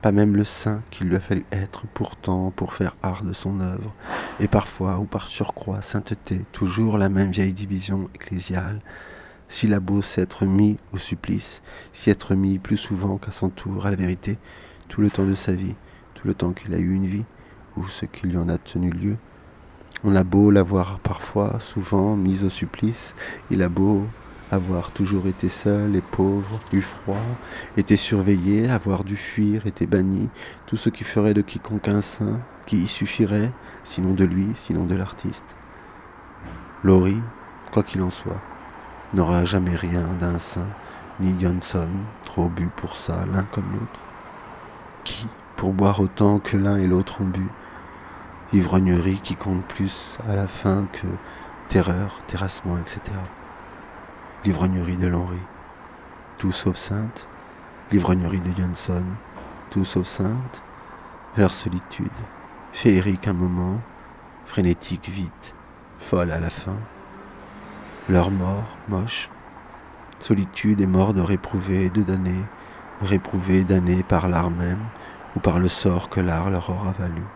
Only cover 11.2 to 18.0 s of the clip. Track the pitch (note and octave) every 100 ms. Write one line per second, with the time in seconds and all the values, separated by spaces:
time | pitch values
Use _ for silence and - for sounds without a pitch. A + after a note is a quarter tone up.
11.2 | - G2 - - - - - - - G2
12.2 | - F#2+ G2 F#2+ - G#2+ - F#2+ G2 G2
13.2 | - - F#2 - F#2+ G2 G2+ F#2+ F2+ F2+
14.2 | - G#2 - - - - - - G#2 -
15.2 | G2 G2 - F#2 F#2+ - - - - -
16.2 | - G2 F2 F#2 F#2+ E2+ F2 F#2+ F#2+ G2+
17.2 | A2+ - - - - - F#2+ -